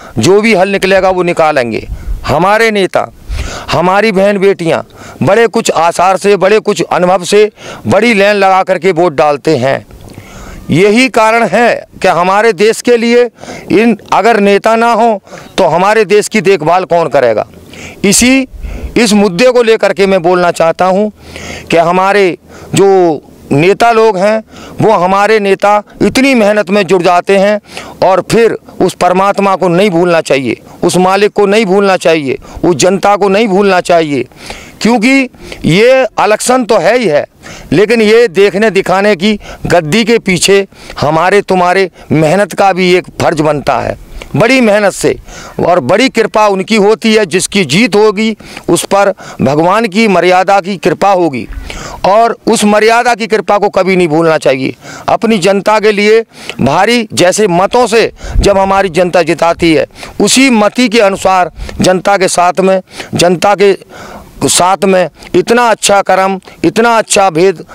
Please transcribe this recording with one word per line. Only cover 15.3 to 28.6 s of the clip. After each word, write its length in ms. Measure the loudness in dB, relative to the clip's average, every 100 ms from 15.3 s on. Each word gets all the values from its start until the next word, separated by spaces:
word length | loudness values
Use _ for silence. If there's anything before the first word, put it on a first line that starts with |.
| -20 -8 -2
तो 60 |
हमारे 400 | 0 2 2 0
देश 240 | 2 0 0
की 120 | 0
देखभाल 440 | 0 0 2 0
कौन 240 | 0 0 0
करेगा? 380 | 2 2 0 -4 -12 -20 -20 -20 -4
इसी, 440 | 0 2 2 0 -2 -10 -12 -10 -6 -2
इस 160 | 0
मुद्दे 380 | 2 0 2 2
को 120 | 2
लेकर 300 | 0 0 0
के 140 | 0 0
मैं 160 | 0
बोलना 280 | 0 0 0
चाहता 340 | 0 -2 0
हूं 260 | 0 0 -2 -6 -18 -18 -16 -16 -2
कि 100 | 0
हमारे 640 | 2 0 0 2 0 -2 -14 -20 -4
जो 480 | 2 4 4 2 -2 -10 -20 -4
नेता 400 | 0 2 2 2
लोग 260 | 4 2 2
हैं, 240 | 0 -2 -6 -18 -14 -2
वो 120 | 0
हमारे 480 | 2 2 0 2 0
नेता 420 | 0 0 2 0 -2 -4
इतनी 320 | -2 0 2
मेहनत 360 | 2 2 0 0
में 160 | -2 0
जुट 160 | 0
जाते 340 | 2 0 2 2
हैं 240 | 2 -2 -6 -18 -18 -2 0
और 160 | 0 0
फिर 260 | 0 2 -2